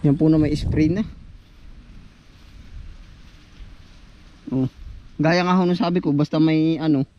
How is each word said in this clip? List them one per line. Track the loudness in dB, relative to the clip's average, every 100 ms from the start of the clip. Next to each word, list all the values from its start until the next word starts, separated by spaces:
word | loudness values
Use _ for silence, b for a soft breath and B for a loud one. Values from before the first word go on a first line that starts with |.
| 2
Yan | 4
po | 4
na | 4
may | 2 0
spray | -2 0 2
na. | 0 -4 -8 -20 -20 -20 -20 -20 -20 -20 -20 -20 -20 -20 -20 -20 -20 -18 -16 -16 -18 -20 -20 -20 -20 -20 -20 -20 -20 -20 -20 -20 -20 -20 -20 -6 -2
Oh. | -2 -6 -16 -16 -18 -2
Gaya | 2 2
nga | 2 2
ho | 2
nung | 0
sabi | 0 0
ko, | 0 0
basta | 0 2
may | 2 4 2 0
ano | 0 0 -2